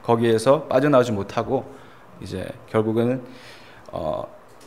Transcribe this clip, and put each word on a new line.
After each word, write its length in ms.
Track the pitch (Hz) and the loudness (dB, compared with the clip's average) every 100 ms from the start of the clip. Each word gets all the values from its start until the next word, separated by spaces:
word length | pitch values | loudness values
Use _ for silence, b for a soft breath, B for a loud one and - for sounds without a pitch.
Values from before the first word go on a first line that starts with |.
거기에서 600 | - 117 117 110 131 147 | 2 2 4 2 4 2
빠져나오지 480 | - 131 147 135 117 | 2 0 4 4 4
못하고 640 | 104 98 - 113 127 - B B B B - | -2 -4 -6 -4 -4 -6 B B B B -18
이제 280 | 101 92 92 - - | -10 -10 -10 -12 -2
결국에는, 520 | 110 110 110 117 131 - B B B B B - | 0 0 0 0 -2 -8 B B B B B -14
어, 320 | - 80 - - - - - | -8 -6 -6 -8 -16 -20 -20